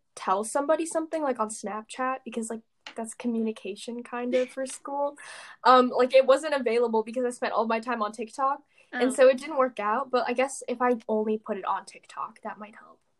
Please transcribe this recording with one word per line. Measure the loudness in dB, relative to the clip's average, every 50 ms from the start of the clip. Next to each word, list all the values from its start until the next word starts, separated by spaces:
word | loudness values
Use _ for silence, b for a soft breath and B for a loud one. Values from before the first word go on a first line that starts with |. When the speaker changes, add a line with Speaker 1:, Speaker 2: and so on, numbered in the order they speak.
| _ _ -18
Speaker 1:
tell | -6 -2 0 0 0 0
somebody | -2 -2 0 2 2 2 0 0
something, | -2 -4 -4 -4 -4 -4 -2
like, | -2 -2 -2 -2
on | -4 -4
Snapchat, | -6 -8 -8 -8 -8 -10 -10 -10 -8 -6 -4 -4 -4 -6 -8
because, | -10 -8 -8 -6 -6
like, | -8 -12 -14 _ _ _ -20 -14 -12
that's | -10 -10 -10 -10
communication | -6 -4 -4 -2 -2 -2 -2 -4 -6 -10 -12 -12 -12 -12 -12 -12 -12
kind | -10 -10 -8 -6 -2 0 0
of | 0 0 -2
for | -4 -8 -8
school, | -8 -10 -12 -10 -6 -4 -2 -4 -4 -4 B B B B B B B B B 6
um, | 8 8 8 6 6
like, | 4 2 4 6 6
it | 6 8
wasn't | 6 6 4 2 0 -2
available | 0 0 2 2 2 2 2 2 0
because | 0 -2 -4 -4 -4
I | -4
spent | -4 -4 -4 -2
all | 0 0 0
my | 0 0 -2
time | -2 -4 -4 -2
on | -4 -4
TikTok, | -6 -8 -10 -8 -4 -2 0 0 -2 -4 b b b b b b
and | -2 0 0 2
Speaker 2:
Oh. | 6
Speaker 1:
so | 8 8 8
it | 8 6
didn't | 0 -2 0
work | 0 0 0 0 -2
out, | -2 0 0 -2 0 0
but | 0 0 0 0
I | 0
guess | 0 0 0 -2 -6 -8 -6
if | -2 0
I | 2 2 2 0 -2 -2
only | -2 0 0 0 -2 -2
put | -4 -6 -8 -4
it | -4
on | -4 -4 -4 -6
TikTok, | -12 -20 -20 -20 -16 -12 -10 -10 -12 -12 _
that | -14 -14 -14 -14
might | -16 -18 -20
help. | -20 -20 -20 -20 _ _ _ _